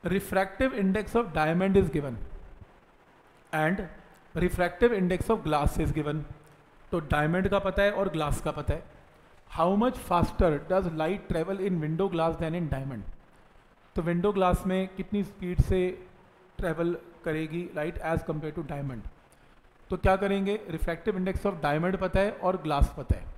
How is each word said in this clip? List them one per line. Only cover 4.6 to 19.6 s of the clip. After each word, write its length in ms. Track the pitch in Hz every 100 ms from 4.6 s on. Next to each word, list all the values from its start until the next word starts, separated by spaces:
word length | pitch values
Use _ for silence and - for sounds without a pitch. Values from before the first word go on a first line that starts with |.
| 175 180 240
index 380 | 214 180 180 -
of 140 | 220
glass 340 | 160 151 147 -
is 120 | 151
given, 300 | 147 147 151 139 - - - _ - -
तो 80 | 175
diamond 480 | 151 151 151 175 190
का 100 | 196
पता 220 | 196 190
है 100 | 202
और 160 | 202 196
glass 320 | 160 151 139
का 100 | 160
पता 220 | 147 139
है। 80 | 143 - - - - - - -
How 200 | - 170 202
much 180 | 247 254
faster 460 | - 170 165 - 180 143 -
does 240 | 185 175 160
light 320 | 156 196 -
travel 300 | 170 170 196
in 200 | 196 175
window 280 | 151 165 196
glass 260 | 170 165 156
than 180 | 165
in 140 | 170 160
diamond? 320 | 135 135 120 95 - - - - - _ _ _ -
तो 60 |
window 300 | 165 170 202
glass 300 | 190 180 180 190
में 220 | 185 185 -
कितनी 260 | 185 202
speed 360 | 202 - 180 175
से 180 | - 190 180 180 - - - - - -
travel 380 | 185 160 170 175 - -
करेगी 440 | 170 156 160 165 180 156
light 220 | 156 165
as 180 | 160 165 -
compare 280 | 156 156
to 80 | 151 147
diamond? 420 | 143 139 120 - - _ - - -